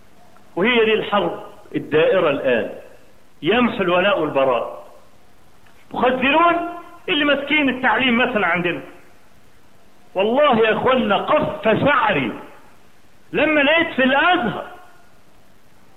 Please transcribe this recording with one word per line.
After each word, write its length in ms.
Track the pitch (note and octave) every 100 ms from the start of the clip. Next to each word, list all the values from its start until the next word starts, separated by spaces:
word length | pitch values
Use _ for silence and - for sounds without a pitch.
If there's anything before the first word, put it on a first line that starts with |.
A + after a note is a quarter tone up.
| - - - - - -
وهي 280 | G#3+ A#3+
دي 100 | A3
الحرب 480 | G#3+ - G#3 E3+ - - - -
الدائرة 560 | D3+ C#3+ D3+ E3+ D3 E3
الآن، 400 | C#3 C3+ A#2 G2 - - - - - - -
يمحو 400 | D3+ A3+ A#3+ -
الولاء 380 | F3+ F3+ G3 F3+
والبراء. 640 | D3+ C3+ C3 A#2+ - - - - - - - - - - - - -
مخذلون 640 | - B3+ B3+ C4 D#4 E4+ E4+ E4+ - - - -
اللي 160 | D#4+
ماسكين 440 | D4 C#4 - D4+ C4+
التعليم 500 | B3 B3+ A3 B3+ A#3
مثلًا 280 | B3 G#3+ F3+
عندنا، 360 | F3 F3 D3+ - - - - - - - - - - - - -
والله 440 | F3+ G#3 B3+ D4 A3
يا 140 | A3
اخوانا 440 | G#3+ A#3 B3+ G#3+ F#3
قف 520 | - D4+ - - A3 G#3+
شعري 480 | C4+ C#4 A3 D#3+ A#2+ - - - - - - - - - -
لما 280 | F#3+ D#4 D4+
لقيت 320 | C4+ E4 D#4+
في 100 | -
الازهر 600 | B3+ C#4 E4 F4+ A3 - - - - - - - - - - - - - -